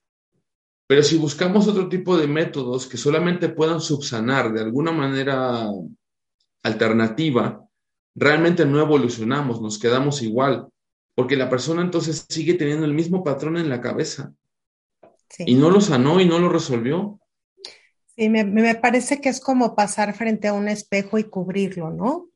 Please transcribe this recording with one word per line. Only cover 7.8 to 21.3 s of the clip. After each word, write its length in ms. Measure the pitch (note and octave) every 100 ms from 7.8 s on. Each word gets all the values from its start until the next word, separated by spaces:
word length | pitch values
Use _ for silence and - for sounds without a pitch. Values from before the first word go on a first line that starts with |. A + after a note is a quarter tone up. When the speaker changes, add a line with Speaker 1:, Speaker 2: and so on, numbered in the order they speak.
| _ _ _
Speaker 1:
realmente 520 | - C#3+ D3+ E3+ E3+ C#3+
no 140 | D3
evolucionamos, 800 | D3+ D3 B2 A#2 A2 C#3+ C3+ A2
nos 160 | G#2+ -
quedamos 420 | A#2+ B2+ C#3+ C#3+
igual, 480 | A2+ A2+ C#3 A#2+ - _ _ _ _
porque 220 | - B2+ C3+
la 120 | B2+
persona 320 | B2+ C#3 E3
entonces 460 | F3+ E3 D3+ D3+ -
sigue 260 | D#3+ D3+
teniendo 300 | F3 D3 D3+
el 80 | D3+
mismo 300 | D3 E3+ F#3
patrón 340 | D#3 C3 D3+ E3+
en 120 | D#3+
la 120 | A#2+
cabeza. 540 | A#2 A2 D#3 - - - _ _ _ _ _ _ - _ _
Speaker 2:
Sí. 160 | - E3+
Speaker 1:
Y 80 |
no 160 | B2 D#3+
lo 100 | G3+
sanó 400 | G3+ B2+ C3+ F3+
y 60 | F3+
no 140 | E3
lo 80 | F3
resolvió. 720 | E3 - A#2 A#2+ E3+ G#3 - _ _ _ _ - - _ _ _ -
Speaker 2:
Sí, 120 | A3
me, 140 | A3
me 300 | G3+ G#3+ A#3
parece 460 | A3+ A#3+ A#3+ B3 C#4+
que 80 | C4+
es 100 | B3+
como 380 | - B3+ A3+ A3+
pasar 360 | G3+ - G#3
frente 360 | G3+ A3+ G#3+ G#3
a 40 |
un 140 | G3+ G#3
espejo 520 | G#3 - G3+ G3 A3
y 60 |
cubrirlo, 640 | G#3+